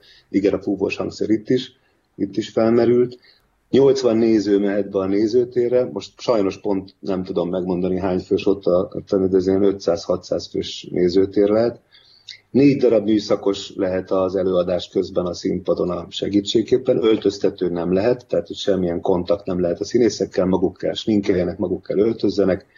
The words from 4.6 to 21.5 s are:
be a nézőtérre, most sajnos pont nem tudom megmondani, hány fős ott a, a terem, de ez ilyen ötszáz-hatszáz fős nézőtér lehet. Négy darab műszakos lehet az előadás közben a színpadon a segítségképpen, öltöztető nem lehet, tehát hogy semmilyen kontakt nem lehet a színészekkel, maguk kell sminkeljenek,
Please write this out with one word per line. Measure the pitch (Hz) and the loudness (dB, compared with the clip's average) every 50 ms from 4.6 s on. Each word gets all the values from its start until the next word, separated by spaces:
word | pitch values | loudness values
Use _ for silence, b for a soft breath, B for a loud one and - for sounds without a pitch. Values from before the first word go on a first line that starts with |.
| 101 101 98 107 98 98 | 2 2 0 -2 -2 -2
be | 98 98 | -2 -2
a | 95 | -2
nézőtérre, | 95 98 101 110 107 110 127 120 120 - 123 120 117 123 123 127 | 0 0 0 2 2 2 2 0 0 0 -2 0 2 2 0 0
most | 107 98 98 - - _ - | 0 -4 -8 -10 -12 _ -8
sajnos | - - 123 110 98 95 90 - | -2 0 0 2 2 0 -2 -4
pont | - 107 98 95 92 95 - _ | -4 -4 -4 -4 -4 -8 -14 _
nem | - - 98 92 90 | -8 -6 -4 -4 -4
tudom | 92 92 90 85 87 | -4 -4 -4 -2 -2
megmondani, | 90 92 87 90 92 87 90 90 92 90 | -2 -4 -2 -2 -2 -2 -2 -2 -2 -2
hány | 92 95 90 92 | -2 -2 -2 -2
fős | 92 - 101 92 - | -2 -2 -2 0 0
ott | 101 98 98 - | 0 0 0 0
a, | - 87 90 | 0 0 0
a | 92 - - - - - | 0 -2 -6 -12 -8 -4
terem, | 101 98 95 95 | -2 0 0 2
de | 92 95 | 2 2
ez | 90 95 | 2 2
ilyen | 95 95 101 | 2 2 2
ötszáz-hatszáz | 98 95 98 - - 85 87 - - 92 90 - - - 85 - - | 2 0 0 -2 -2 -2 -2 -2 -4 -4 -4 -4 -4 -6 -6 -6 -6
fős | - 95 92 - - - - - | -8 -8 -6 -8 -8 -14 -12 -6
nézőtér | - 87 90 90 87 95 95 95 - 104 101 101 | -2 0 0 2 4 2 2 2 2 2 2 2
lehet. | 104 110 117 120 120 - _ B B B B B B B B B B B B B - | 4 2 0 0 -2 -6 _ B B B B B B B B B B B B B 2
Négy | 117 139 143 131 - | 4 6 6 4 4
darab | - 117 113 110 101 | 4 4 4 4 2
műszakos | 101 110 107 - - 107 101 - 101 98 98 - - - | 2 0 0 0 0 -2 -2 0 -2 -2 -2 -4 -10 -6
lehet | - 98 92 92 92 90 - | -4 -2 -2 -2 -2 -4 -2
az | 98 95 92 92 92 | -2 0 0 0 0
előadás | 98 92 95 92 87 90 90 90 87 - - | -2 0 0 0 0 0 0 -2 -4 -4 -4
közben | - 101 90 87 95 92 90 | -2 -2 -2 -2 -2 -4 -4
a | 90 87 | -4 -4
színpadon | - - 95 92 90 90 - 85 87 87 87 | -6 -4 -4 -4 -4 -2 -2 -2 -2 -2 -4
a | 87 87 85 - | -4 -6 -8 -10
segítségképpen, | - - 98 92 98 104 101 - - 117 107 - 127 123 - - 127 - 110 | -10 -8 -4 -2 0 0 0 2 0 0 0 2 0 0 2 2 2 2 4
öltöztető | 110 110 101 - 101 - - - 95 - - 92 87 | 2 2 2 2 0 0 0 0 -2 -2 -2 -4 -2
nem | 87 87 85 90 90 | -2 -2 -2 0 0
lehet, | 95 101 120 123 123 - - | 2 2 2 0 -2 -4 -4
tehát | - 87 - - | -4 -4 -4 -4
hogy | 92 | -8
semmilyen | - - 101 98 92 92 87 85 90 | -6 -2 -2 0 0 0 -2 -2 -2
kontakt | - 101 95 87 87 - - - - | 0 0 0 0 0 -2 -2 -2 -2
nem | - 92 90 | -4 -4 -2
lehet | 90 85 85 - | 0 -2 -2 -4
a | 101 | -4
színészekkel, | - - 117 123 107 - - 98 92 - - 92 | -2 0 2 2 2 2 0 -4 -4 0 0 0
maguk | 92 92 90 92 85 - - | 2 2 2 0 -2 -2 -4
kell | - 85 82 | -6 -6 -6
sminkeljenek, | - - - 110 104 95 - 98 90 87 87 | -4 -2 0 0 0 2 2 0 0 0 -2